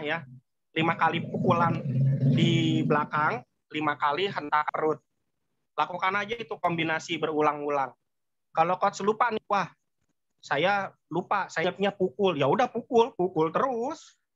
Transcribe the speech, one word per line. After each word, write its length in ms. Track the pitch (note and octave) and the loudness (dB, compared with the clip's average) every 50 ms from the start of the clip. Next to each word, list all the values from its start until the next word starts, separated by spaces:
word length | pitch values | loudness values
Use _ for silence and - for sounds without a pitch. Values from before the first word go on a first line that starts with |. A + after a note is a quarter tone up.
| D#3+ | 0
ya. 140 | D3 D#3 E3 D3 B2+ B2+ C3 _ _ _ _ _ _ - | -2 -6 -6 -8 -12 -20 -20 _ _ _ _ _ _ -4
Lima 160 | D#3+ D#3+ E3+ E3 | -2 0 0 0
kali 280 | E3 E3+ D#3+ D#3 E3+ - | 2 0 0 0 0 -4
pukulan 520 | - - - - - F3 E3+ E3+ E3 D#3+ D#3+ - C#3+ B2+ C3 C#3 C3+ - - C3+ C#3 - | -4 -4 -2 0 2 2 4 2 2 0 -2 -4 -2 0 2 2 2 2 2 4 4 4
di 480 | - E3 E3+ E3+ E3 D#3+ D#3+ D#3+ D#3+ D#3 | 4 4 4 4 4 2 2 2 2 2
belakang, 560 | D#3+ D3+ D3 D3+ - - D3+ D3+ D#3+ G3+ A#3+ A#3+ _ _ _ _ - D3+ | 2 2 0 0 -2 -2 0 0 0 -2 -2 -6 _ _ _ _ -10 -6
lima 240 | D#3 D3+ D3+ D3 | -4 -2 -2 -2
kali 320 | C3+ D#3 D3 C#3+ D#3+ F#3+ G3+ | 0 0 0 2 2 2 0
hentak 400 | D3 - D3 D3 D#3 D3+ D3+ - | -2 -4 -4 0 0 0 0 0
perut. 320 | - - D#3+ D#3 D3+ C#3+ _ _ _ _ _ _ _ _ _ _ _ _ _ _ _ | -2 0 0 0 0 -2 _ _ _ _ _ _ _ _ _ _ _ _ _ _ _
Lakukan 380 | - D#3 D#3 F3+ F3+ F#3 F#3 F#3+ | -4 -2 -2 -4 -4 -2 0 0
aja 180 | G#3 G3+ G3+ A3+ | 0 -2 -4 -6
itu 180 | A#3 A3 - G#3+ - | -8 -8 -10 -8 -4
kombinasi 580 | - F3 E3+ E3 E3 E3 D#3+ D#3+ D#3 - E3+ D#3 | -2 -2 0 0 0 0 -2 -2 -4 -6 -6 -4
berulang-ulang. 720 | D#3 D3+ D#3 D3 D3+ D3+ D3 D3 D3 D3 C#3+ C#3+ C3+ B2+ - _ _ _ _ _ _ _ _ _ _ _ - | -4 -2 0 2 2 2 2 0 -2 -2 -2 -2 -2 -4 -6 _ _ _ _ _ _ _ _ _ _ _ -2
Kalau 240 | E3 D#3+ E3+ F#3 F#3 | 0 0 0 0 0
coach 200 | - G3+ G3 - G3 | 0 0 -2 0 0
lupa 280 | G3+ A3 G#3+ B3 A#3+ A3 | 0 2 2 2 0 0
nih, 120 | A3 - - | -4 -4 -2
"Wah, 200 | G#3+ G3 F3 - - _ _ _ _ _ _ _ _ _ _ _ _ _ | 0 0 0 -2 -8 _ _ _ _ _ _ _ _ _ _ _ _ _
saya 520 | - - D3 C#3+ D#3+ F#3+ G3+ G3+ G3 E3+ - _ _ - | -6 -4 -2 0 2 2 2 0 -2 -6 -10 _ _ -8
lupa, 400 | D3 E3+ F3+ - A3+ G3 F3+ D3+ | -6 -4 -2 -2 -2 -2 -2 -4
saya 240 | - E3+ E3 F3+ F3 | -4 -2 -2 -2 -2
punya 200 | F#3 G3 G3+ F#3+ | 0 -2 -2 0
pukul." 440 | - F#3 F#3 - - G3+ F#3+ E3+ | 0 -2 -2 -2 0 0 0 2
Ya 120 | C#3+ C#3 C3+ | 2 2 2
udah 200 | E3 G#3+ B3+ A#3+ | 2 2 2 0
pukul, 440 | - A#3 A#3+ - C4+ A3+ A3+ A3+ - | -2 -6 -6 0 2 2 2 2 0
pukul 360 | - - F#3 F#3 - D#3 - E3+ | -2 -4 -2 0 0 0 0 0
terus, 680 | F3+ A3+ C4+ B3 A3+ A#3 C#4 D#4+ - - - - _ _ _ _ | 0 0 0 -2 -4 -4 -6 -8 -10 -14 -20 -20 _ _ _ _